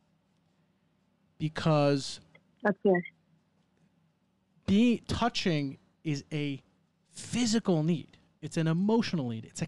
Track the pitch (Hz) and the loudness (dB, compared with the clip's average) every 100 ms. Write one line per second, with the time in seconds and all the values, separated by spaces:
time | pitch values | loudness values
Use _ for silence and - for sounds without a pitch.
0 | _ _ _ _ _ _ _ _ _ _ | _ _ _ _ _ _ _ _ _ _
1 | _ _ _ - 156 - 165 151 143 143 | _ _ _ -8 -6 -2 2 4 4 2
2 | - - - - _ _ 208 - 202 180 | -4 -12 -18 -20 _ _ -4 0 2 2
3 | - _ _ _ _ _ _ _ _ _ | 0 _ _ _ _ _ _ _ _ _
4 | _ _ _ _ _ _ - 196 240 220 | _ _ _ _ _ _ 0 4 4 2
5 | - - 233 - 190 151 139 151 _ _ | -2 -2 -2 0 -2 0 -2 -8 _ _
6 | 160 143 - 151 143 139 _ _ _ _ | -6 -6 -4 -6 -4 -6 _ _ _ _
7 | _ - - 233 240 226 - 160 156 170 | _ -18 -6 -2 0 0 2 2 2 0
8 | - - _ _ 151 170 160 165 202 226 | -4 -20 _ _ -8 -2 0 2 2 2
9 | - 165 123 113 - - | 0 -2 -4 -6 -10 -8